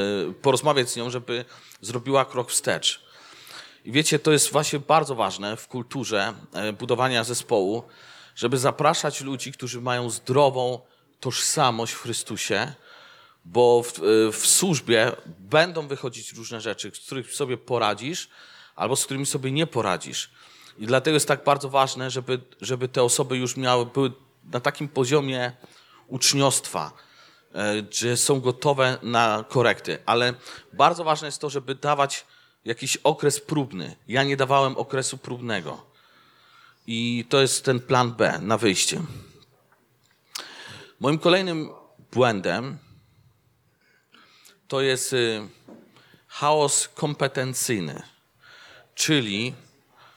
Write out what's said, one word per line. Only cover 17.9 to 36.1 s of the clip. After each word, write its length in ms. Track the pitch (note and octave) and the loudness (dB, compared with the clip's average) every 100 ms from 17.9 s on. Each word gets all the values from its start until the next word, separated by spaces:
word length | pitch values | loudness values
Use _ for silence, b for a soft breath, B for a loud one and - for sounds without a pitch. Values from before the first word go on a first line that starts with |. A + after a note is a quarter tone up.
| G#2 B2 F3+ - B B B B - | -2 -6 -8 -10 B B B B -6
albo 200 | G2+ C3+ | -2 -2
z 80 | |
którymi 220 | - C3+ C#3 | -2 -4 -4
sobie 260 | D3 C3 | -4 -2
nie 140 | C#3 D#3+ | -2 -2
poradzisz. 640 | A#2+ G#2 F2 C2 - - B B B B - | 0 0 -2 -4 -8 -10 B B B B -12
I 80 | G#2+ | 0
dlatego 280 | C3 C#3+ | 2 4
jest 140 | D3+ - | 2 2
tak 160 | C#3 | 0
bardzo 260 | - C#3 C#3 | 2 0 2
ważne, 400 | C3+ C3+ B2+ C3 | 2 2 0 -6
żeby, 300 | B2+ B2 B2+ - - | -6 -4 -6 -6 -12
żeby 280 | G2+ B2+ B2 | -6 -4 -2
te 140 | C3+ | 2
osoby 340 | A#2+ - C#3 C3 | 2 2 0 -2
już 200 | B2+ C3+ | -2 -2
miały, 300 | C3 B2 A#2+ | 2 2 2
były 260 | C#3 C3+ B2 _ _ | 0 -2 -2 _ _
na 160 | - B2 | -8 -4
takim 280 | C#3+ - C#3+ | -4 -4 -6
poziomie 640 | - B2+ D3 C#3 C3 B2 B2 B B B B B | -2 2 2 0 -4 -4 -6 B B B B B
uczniostwa, 840 | B2+ - C#3 C#3 - - F#2 D2+ - b b b b b | -2 0 4 4 2 -2 -6 -8 -10 b b b b b
e, 280 | - G#2 G#2+ G2+ | -4 -2 -2 -4
że 260 | - A#2 A#2+ | -4 -2 0
są 240 | - C#3 | 2 2
gotowe 580 | B2+ B2+ D3+ C3+ C3 B2+ | 2 0 0 2 2 0
na 420 | G#2+ A#2 A#2 G#2+ A2 | 0 2 4 2 0
korekty. 500 | C3+ A#2 G2 - D#2 - | 2 4 2 -2 -6 0
Ale 280 | A2+ B2 B2 B B B | 2 2 -2 B B B
bardzo 320 | - C#3+ E3+ | 2 4 4
ważne 240 | D#3+ D3+ D#3 | 0 -2 -2
jest 120 | - | -8
to, 100 | D3 | -6
żeby 240 | C#3 B2+ | -6 -6
dawać 520 | C3+ D3 D3 C#3 - - b b b | -4 -2 0 0 -2 -12 b b b
jakiś 320 | G#2+ A#2 C3+ - | -8 -6 -4 0
okres 440 | C#3+ D#3 D3 - | 0 2 0 0
próbny. 560 | - D3+ B2+ F#2 D#2 E2 - | -4 -4 -4 -6 -12 -14 -4
Ja 140 | A#2+ | 0
nie 140 | C#3 C#3 | 0 0
dawałem 400 | C3 C#3 C3+ C3 | 2 2 2 -2
okresu 420 | A#2 C3 B2+ C3+ | -4 -4 -4 -6
próbnego. 680 | - B2 A#2+ G#2 D#2 - - b b | -10 -10 -6 -6 -6 -12 -16 b b